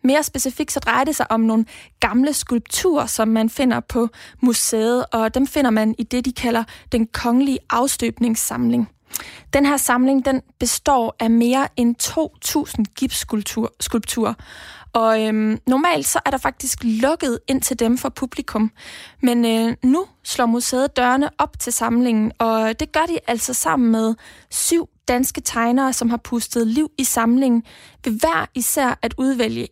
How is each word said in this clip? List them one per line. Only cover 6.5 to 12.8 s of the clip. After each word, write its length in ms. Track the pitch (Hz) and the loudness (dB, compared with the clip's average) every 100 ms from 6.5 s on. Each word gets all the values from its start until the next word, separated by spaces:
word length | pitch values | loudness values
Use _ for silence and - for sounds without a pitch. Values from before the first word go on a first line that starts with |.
| 226 226 - - | -2 -4 -12 -4
den 160 | 240 220 | -2 -2
kongelige 520 | - 240 240 277 254 _ | -2 2 2 2 -2 _
afstøbningssamling. 1200 | 233 277 - 233 - 233 226 - 247 240 240 220 _ _ - - - - | -2 0 -2 -4 -2 -2 -2 -4 -2 0 0 -2 _ _ -12 -12 -20 -2
Den 120 | - 285 | 2 2
her 120 | 285 | 2
samling, 480 | - 247 254 269 262 | 2 2 4 2 2
den 160 | 262 - _ | -2 -4 _
består 560 | 240 - - 269 226 - | -4 -2 2 2 0 -2
af 120 | 226 | 2
mere 360 | 233 240 254 277 - | 4 4 2 -2 0
end 200 | 240 240 | 0 0
to 400 | - - 302 _ | -4 -2 -4 _
tusind 440 | - 311 294 - | -4 -4 -4 -4